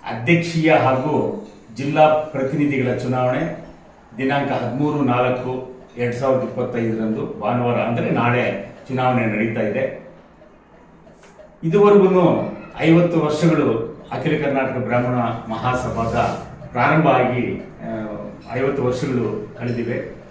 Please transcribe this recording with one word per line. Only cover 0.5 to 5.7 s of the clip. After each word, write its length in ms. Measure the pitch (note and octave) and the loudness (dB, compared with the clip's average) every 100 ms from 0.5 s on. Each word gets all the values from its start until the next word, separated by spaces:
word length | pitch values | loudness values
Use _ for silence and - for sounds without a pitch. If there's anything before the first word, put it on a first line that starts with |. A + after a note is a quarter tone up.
| D#3+ D#3 | 0 4
ಹಾಗೂ 640 | - - E3 D3+ - - - - - - A2+ | 4 4 0 0 -2 -2 -6 -12 -20 -18 -8
ಜಿಲ್ಲಾ 320 | C#3 D3 D#3 | -2 4 4
ಪ್ರತಿನಿಧಿಗಳ 840 | D3+ - C3+ C3+ D3 C#3+ C3 B2 A#2 | 4 -2 -4 -2 0 0 0 0 -2
ಚುನಾವಣೆ 680 | B2 B2+ B2+ B2+ E3 - - - - - - A2+ | -2 0 0 0 -4 -8 -16 -20 -20 -20 -18 -6
ದಿನಾಂಕ 340 | C3+ C#3+ C#3 | -2 0 -2
ಹದಿಮೂರು 520 | A2+ A2+ C3 D3 C#3+ | -2 -4 -2 -2 0
ನಾಲ್ಕು 760 | B2+ A#2+ B2+ B2+ B2+ B2+ - | 2 2 2 0 -4 -6 -10